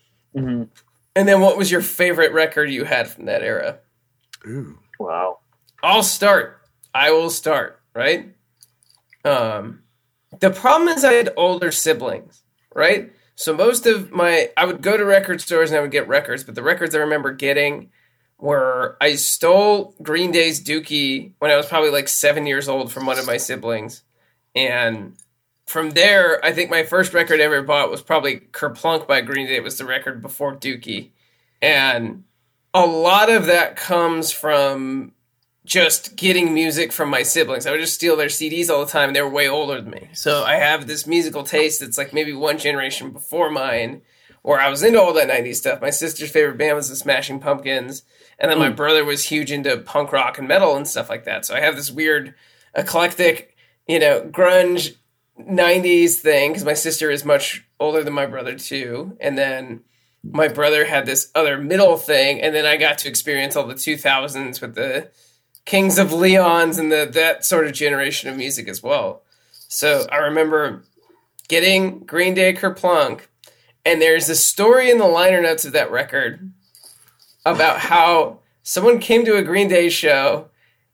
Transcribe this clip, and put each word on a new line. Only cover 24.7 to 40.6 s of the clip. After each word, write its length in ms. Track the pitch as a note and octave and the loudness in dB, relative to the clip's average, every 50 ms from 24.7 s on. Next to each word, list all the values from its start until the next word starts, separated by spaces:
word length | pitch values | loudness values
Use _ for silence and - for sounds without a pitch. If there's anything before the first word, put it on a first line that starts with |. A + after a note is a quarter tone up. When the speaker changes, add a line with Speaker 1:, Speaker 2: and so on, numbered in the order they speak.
| B2 B2 A#2+ A#2 A2+ G#2+ G2+ F#2+ F#2 _ _ _ _ _ _ _ _ _ _ | 0 0 -2 -2 -4 -6 -10 -16 -20 _ _ _ _ _ _ _ _ _ _
Speaker 2:
from 240 | - - D#3+ D#3+ D#3 | -10 -6 -6 -6 -2
there, 520 | D3 D#3+ F3 G#3 G3+ G3 F3+ E3+ D#3+ - - | 0 2 4 4 6 6 4 4 2 0 0
I 80 | D#3+ D#3+ | -2 0
think 180 | D#3 F3 E3+ | -2 -2 -2
my 120 | E3+ E3 D#3+ | 0 -2 -2
first 300 | D#3+ F3 F#3 F#3 F#3 F3 | 0 0 0 0 0 0
record 280 | F3 E3 E3 E3 D#3 | 0 0 2 2 2
I 40 | D3+ | 2
ever 180 | D3+ D3+ C#3 C3+ | 2 2 0 0
bought 280 | C3+ D3+ D3 C#3 F2+ | 0 0 0 0 -2
was 100 | - D3 | -4 -6
probably 400 | - - E3 D#3 C#3 C#3+ C3 - | -4 -2 -2 0 0 -2 -6 -6
Kerplunk 680 | _ _ - - - G3 F#3+ - - E3+ E3 D#3+ D#3 | _ _ -12 -8 -8 -8 -8 -4 -4 -2 -2 -2 0
by 140 | - C#3 C3 | 0 0 0
Green 260 | A#2+ A2+ C#3 C#3 C3+ | 0 -2 -6 -6 -6
Day. 100 | C3 C3 | -4 -4
It 60 | B2 - | -4 -4
was 140 | B2 - | -6 -10
the 80 | - C3+ | -10 -8
record 380 | B2+ C3 C3 C3+ C3 C3 A#2 A2+ | -6 -6 -6 -6 -8 -12 -12 -14
before 320 | B2 - - C#3+ C#3 C3+ | -14 -10 -8 -8 -8 -8
Dookie. 540 | C3+ - C3+ B2+ A#2 - - G#2 G2 - _ _ _ _ _ _ _ _ _ _ - | -8 -8 -10 -10 -10 -10 -10 -10 -10 -12 _ _ _ _ _ _ _ _ _ _ -2
And 640 | - D3+ D3+ C#3 C3+ C3+ B2+ A#2+ A#2 G#2+ - - - _ _ _ _ _ _ _ _ _ - | 0 2 2 2 2 2 0 -2 -4 -8 -10 -14 -18 _ _ _ _ _ _ _ _ _ 2
a 140 | F#3 F3+ | 2 2
lot 420 | E3+ E3 D#3+ D#3+ F3 F#3 G3+ G#3+ A3 | 2 2 2 2 4 4 4 4 4
of 160 | A3+ G#3+ E3+ | 4 2 4
that 300 | D#3+ F3 F3 D#3+ - - | 4 2 2 2 0 -4
comes 560 | - - - F3+ F3 E3+ E3+ E3 D#3+ D#3+ D#3 - | -8 -6 -2 0 0 2 0 0 -2 -4 -6 -6
from 800 | - - D3+ D3+ C#3+ C#3 C#3 C#3 C3+ C3+ C3 C3+ C3+ B2+ - _ _ _ _ _ _ _ _ _ _ _ | -4 -2 0 2 2 2 2 -2 -4 -6 -6 -6 -8 -8 -10 _ _ _ _ _ _ _ _ _ _ _
just 500 | - - F#3 E3+ D#3+ D#3 - - - - | -4 0 2 2 2 2 -2 -6 -8 -10
getting 400 | - E3 F#3 F#3 F3+ F3 E3 D#3+ | -4 0 0 2 2 2 0 0
music 380 | D#3 E3 D#3+ D3+ D#3 E3+ D3+ - | 0 0 0 -2 -2 -4 -4 -4
from 160 | - D#3+ C#3+ | -4 -4 -2
my 120 | C#3+ B2+ A#2+ | 0 -2 0
siblings. 440 | A#2 - E3 D#3+ C3 C3+ B2 - | 0 0 0 0 0 -2 -6 -4
I 60 | C3+ C#3+ | -4 -4
would 80 | D#3 | -4
just 140 | D#3+ D#3+ - | -4 -4 -6
steal 220 | - E3 E3+ D#3 | -2 0 0 2
their 120 | D3+ D3 C#3+ | 2 0 -2
C 200 | C#3+ - D#3 D#3 | -4 -4 -6 -4
Ds 220 | D#3 E3+ F3 E3+ | -4 -2 -2 0
all 140 | D#3+ C#3+ C#3+ | 0 0 -2
the 60 | C#3+ | -2
time, 180 | - D#3 C#3+ C#3 | 0 0 0 0
and 80 | C#3 | 0
they 60 | C#3 C#3+ | 0 -2
were 60 | C#3 | -2
way 200 | C3+ C#3+ C#3+ C#3 | 0 0 0 0
older 320 | C3+ D3+ D#3 C#3 C#3 B2+ | 0 -2 -4 -4 -6 -8
than 100 | A#2 A#2 | -10 -12
me. 180 | - - - - - | -16 -18 -18 -18 -12
So 320 | - - D3+ D3 D3 - | -6 -2 -2 -2 0 0
I 100 | - D3 | 0 0
have 300 | D#3 | 2